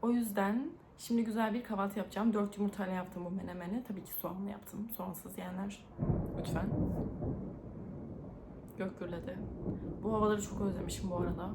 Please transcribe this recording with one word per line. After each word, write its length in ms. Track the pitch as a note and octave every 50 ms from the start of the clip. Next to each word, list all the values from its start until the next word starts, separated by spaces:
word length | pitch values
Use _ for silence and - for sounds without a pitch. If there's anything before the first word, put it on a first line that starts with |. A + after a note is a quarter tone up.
| -
O 80 | A#3
yüzden 600 | A#3+ A#3+ A#3 A3 G3+ G#3 G3 G3 G#3+ A#3+ C4+ D#4+ E4+ - - - - -
şimdi 260 | - - A#3 A#3 A#3
güzel 300 | A3 G#3+ A3+ A3+ A3 G#3
bir 100 | A#3+ A#3+
kahvaltı 340 | - A3 F#3+ G3 G3+ G3+ G#3+
yapacağım. 340 | F#3 F#3 - G3 G#3+ A#3 G#3
Dört 260 | G#3+ G3+ G3+ G3+ -
yumurtayla 360 | G3+ G3+ G3+ - G3+ F#3 F#3+
yaptım 300 | F#3 F3+ F3+ - F3+ F3
bu 60 | F3
menemeni. 540 | F3+ F#3+ F#3 F3+ F3+ F3+ F3 F3 G3 A#3+ B3+ -
Tabii 160 | G#3 F#3+ -
ki 80 | - -
soğanlı 380 | - - E3+ F3+ F#3+ G3 G3+
yaptım. 380 | G3+ G3+ - - - G3 G#3 A#3 -
Soğansız 420 | - F3+ F#3+ F3 - - - - -
yiyenler 480 | F3+ F3+ F#3 F#3 G3 G3+ G3+ - - - - - - - - - - - - -
lütfen. 280 | - - D#3+ D#3+ - - - - - - F3 D#3+ D#3 - - - - - - - - - - - - - - - - - - - - - - - - - - - - - - - - - - -
Gök 200 | F#3+ F#3+ F#3 -
gürledi. 380 | F#3 F3 F3 E3+ - - F#3 G3 G#3 - - - - - - - - - - - -
Bu 100 | G#3+ A3
havaları 300 | G#3+ G#3+ G#3+ G#3+ G#3 G3+
çok 180 | - - -
özlemişim 500 | G3+ G3+ F3+ F3 F3 E3+ - - - F#3+
bu 60 | F3
arada. 340 | F3 F3 F3 F3 E3 F3 F#3+ G#3+